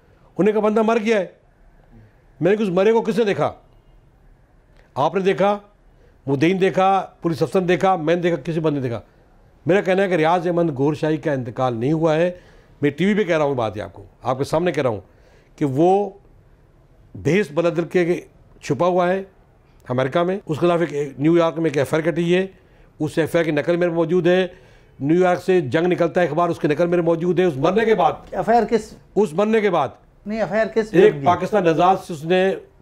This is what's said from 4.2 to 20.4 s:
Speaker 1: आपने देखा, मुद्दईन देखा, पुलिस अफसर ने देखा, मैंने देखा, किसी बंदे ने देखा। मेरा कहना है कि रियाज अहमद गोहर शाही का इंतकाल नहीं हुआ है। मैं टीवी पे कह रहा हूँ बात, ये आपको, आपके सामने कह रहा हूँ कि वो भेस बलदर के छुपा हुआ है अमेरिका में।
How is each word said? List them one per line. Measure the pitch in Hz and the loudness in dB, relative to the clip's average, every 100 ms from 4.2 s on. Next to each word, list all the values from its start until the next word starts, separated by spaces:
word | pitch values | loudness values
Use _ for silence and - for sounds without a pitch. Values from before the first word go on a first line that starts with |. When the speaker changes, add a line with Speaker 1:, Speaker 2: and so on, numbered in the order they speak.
| _ _ _ _ _ _ _ - | _ _ _ _ _ _ _ -2
Speaker 1:
आपने | 147 196 | -2 0
देखा, | 190 190 196 208 - _ _ _ - _ - | 0 2 0 -2 -6 _ _ _ -20 _ -4
मुद्दईन | 139 160 190 | 0 2 2
देखा, | 185 147 190 190 175 - | 0 2 2 2 -2 -6
पुलिस | 170 151 | -4 -2
अफसर | 156 196 | 0 0
ने | 175 | 0
देखा, | 175 190 185 | 2 2 0
मैंने | 151 175 | 0 0
देखा, | 175 165 | 0 -2
किसी | 131 160 | -4 -4
बंदे | 160 147 | -2 -2
ने | 127 | -4
देखा। | 113 - _ _ _ _ _ 139 | -8 -12 _ _ _ _ _ 0
मेरा | 190 | 0
कहना | 175 185 | 2 0
है | 196 | 2
कि | 175 | 2
रियाज | 156 180 170 | 2 0 0
अहमद | 170 170 | 0 0
गोहर | 131 139 151 | 0 -2 0
शाही | 156 156 | -2 -2
का | 160 | -2
इंतकाल | 135 123 113 127 | -4 -4 -4 -4
नहीं | 117 127 | -2 -2
हुआ | 160 160 | 0 0
है। | 156 175 180 - - _ - | 0 0 -4 -16 -20 _ -4
मैं | 143 | -4
टीवी | 143 185 214 | 0 0 0
पे | |
कह | 190 160 | 0 0
रहा | 147 | 0
हूँ | 135 | -2
बात, | 110 101 | -4 -6
ये | |
आपको, | 92 - - _ | -12 -14 -20 _
आपके | 117 127 | -6 -4
सामने | 135 156 180 | -2 -2 -2
कह | 147 | -2
रहा | 127 | -2
हूँ | 104 - _ _ - _ - | -4 -10 _ _ -20 _ -4
कि | 147 | -2
वो | 131 175 196 202 - _ _ _ _ _ _ _ _ - - | 2 2 2 -2 -10 _ _ _ _ _ _ _ _ -20 -6
भेस | 95 180 202 | 0 0 0
बलदर | 147 170 160 170 | -2 -2 -2 -2
के | 180 170 175 - - - - | 0 0 -2 -6 -20 -20 -12
छुपा | - 131 175 | -6 -2 0
हुआ | 180 175 | 2 0
है | 190 196 _ _ _ _ _ - | -2 -6 _ _ _ _ _ -6
अमेरिका | 127 135 170 | -4 -2 0
में। | 175 190 | -2 -4